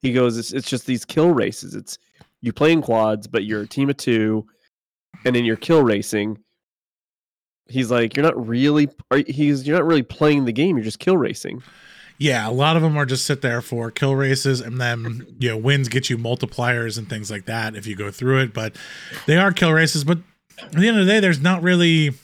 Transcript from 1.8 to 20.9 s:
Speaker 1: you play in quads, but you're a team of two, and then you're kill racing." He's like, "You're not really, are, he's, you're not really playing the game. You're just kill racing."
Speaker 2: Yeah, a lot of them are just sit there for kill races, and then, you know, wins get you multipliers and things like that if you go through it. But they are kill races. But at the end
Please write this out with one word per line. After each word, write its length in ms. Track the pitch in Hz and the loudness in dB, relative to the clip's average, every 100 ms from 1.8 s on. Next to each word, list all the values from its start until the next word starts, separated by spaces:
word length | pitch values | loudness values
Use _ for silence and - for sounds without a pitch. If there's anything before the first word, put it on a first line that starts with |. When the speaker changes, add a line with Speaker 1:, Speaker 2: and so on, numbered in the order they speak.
| 101 - _ _ - _ | -14 -18 _ _ -20 _
Speaker 1:
you 100 | 120 | -8
play 200 | - 151 | 0 2
in 100 | 165 | 4
quads, 460 | 139 113 110 107 107 | 2 2 2 0 -4
but 160 | 113 | -4
you're 180 | 104 107 | -2 -6
a 60 | 104 | -6
team 240 | - 139 | -4 -2
of 60 | 139 | -2
two, 500 | - 113 107 110 107 _ _ _ _ _ _ - | 0 0 2 -2 -6 _ _ _ _ _ _ -6
and 120 | 127 123 | 0 0
then 100 | 120 | 0
you're 100 | 110 | -2
kill 280 | - 165 | 2 4
racing." 560 | 131 104 95 107 104 107 _ _ _ _ _ _ _ _ _ _ _ _ _ | 4 2 0 -2 -2 -6 _ _ _ _ _ _ _ _ _ _ _ _ _
He's 240 | 127 120 | -4 0
like, 240 | 120 117 139 | 2 0 2
"You're 100 | 156 | 0
not 220 | 123 113 | 0 -4
really, 420 | 117 139 151 147 _ - | 0 2 4 2 _ 0
are, 80 | 135 147 | 0 0
he's, 400 | 139 147 139 131 | 0 0 0 0
you're 100 | 170 | 0
not 80 | 160 | 4
really 160 | 160 | 2
playing 440 | 120 - 151 147 127 | 0 0 2 4 0
the 60 | |
game. 260 | 113 170 151 | 0 0 0
You're 60 | |
just 140 | 110 - | -2 -4
kill 200 | - 185 | 0 2
racing." 440 | 123 - - 127 - - - - - _ | 2 -4 -10 -12 -16 -20 -20 -20 -20 _
Speaker 2:
Yeah, 280 | 147 123 110 | 0 0 0
a 20 | |
lot 240 | 123 147 165 | 0 2 2
of 60 | |
them 160 | 160 151 | 2 0
are 80 | 139 | -2
just 200 | 131 - | -2 -2
sit 160 | 139 | -2
there 200 | 127 120 | -2 -4
for 280 | - 120 117 | -4 -6 -6
kill 240 | - 139 | -2 0
races, 460 | 135 135 131 139 127 | 0 0 0 0 -2
and 220 | 127 120 | -2 -4
then, 440 | 120 120 113 117 - - | -4 -4 -6 -10 -12 -6
you 80 | 123 | -4
know, 40 | 110 | -2
wins 300 | 117 139 127 | 0 0 0
get 220 | 127 131 | -2 -2
you 80 | 117 | -4
multipliers 800 | 117 120 127 - 120 120 117 110 | -4 -4 -6 -4 -2 -2 -4 -8
and 120 | 101 | -8
things 220 | 110 101 | -10 -8
like 140 | 104 92 | -10 -8
that 320 | 113 110 107 | -6 -6 -8
if 100 | 104 | -12
you 80 | 98 | -8
go 160 | 101 | -10
through 300 | 101 123 131 | -4 0 2
it. 120 | 127 | 0
But 220 | 104 110 - - - - - - | -4 -8 -8 -20 -18 -16 -10 2
they 120 | 160 | 4
are 160 | 196 | 4
kill 180 | 180 175 | 2 2
races. 320 | 160 160 156 | 4 2 0
But 140 | 143 170 - _ _ - | -2 -2 -4 _ _ -20
at 120 | - | -6
the 120 | 151 | 0
end 100 | 208 | 2